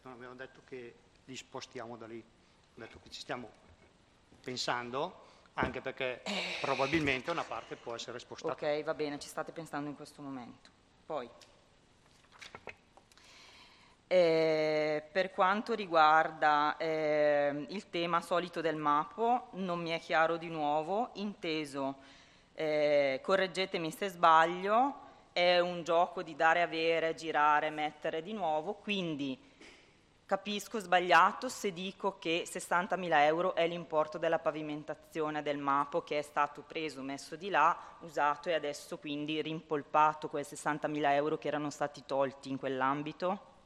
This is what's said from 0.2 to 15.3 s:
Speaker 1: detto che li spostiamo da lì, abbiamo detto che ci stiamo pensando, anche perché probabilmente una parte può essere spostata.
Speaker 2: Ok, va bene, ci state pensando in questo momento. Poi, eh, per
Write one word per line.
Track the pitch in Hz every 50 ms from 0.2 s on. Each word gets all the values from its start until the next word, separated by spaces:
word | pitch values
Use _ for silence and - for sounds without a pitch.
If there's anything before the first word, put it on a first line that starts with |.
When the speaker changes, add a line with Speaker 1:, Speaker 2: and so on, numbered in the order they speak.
| 123 127 123
Speaker 1:
detto | 123 131 127 - - _
che | - 139 127 120 120 117 - _ _ _ _ _
li | - 131
spostiamo | 120 - _ - 131 - - - 127 113 113 120
da | 113 113
lì, | 107 113 117 110 _ _ _ _ _ _ _ _ _ _
abbiamo | - 113 -
detto | - -
che | - 113
ci | - -
stiamo | - - 143 123 120 107 - - _ - - _ - _ _ _ _ _ _ _ _ _ - -
pensando, | - 127 127 120 - - 135 120 120 120 120 135 156 185 - - - - - - _ - _
anche | - 135 131 127 131
perché | - 135 131 - 139 127 123 - - - 208 185 180 180 - -
probabilmente | - 135 139 123 139 135 151 165 151 143 131 131 123 -
una | 170 151 127
parte | - 120 113 - - 151
può | - - 123 117
essere | 117 - - 117 123
spostata. | - _ 120 - - 160 160
Speaker 2:
Ok, | - 165 151 147 151 151
va | 151 156
bene, | 139 151 147 143 143
ci | -
state | - - - 156 160
pensando | 147 170 160 156 - 147 143 147
in | 143
questo | - 151 - - -
momento. | 147 139 135 131 120 120 123 113 _ - _ _ _ _ _ _ _
Poi, | _ 160 143 123 120 - - - - _ _ _ _ _ _ _ _ _ _ _ _ _ _ _ _ - - - - - - _ - - _ _ _ _ - _ _ - - - - - - - - - - - - - - - - _ _ _
eh, | _ 175 185 175 165 160 160 160 160 156 156 156 156 156 151 151 151 151 151 151 -
per | - 190 185 190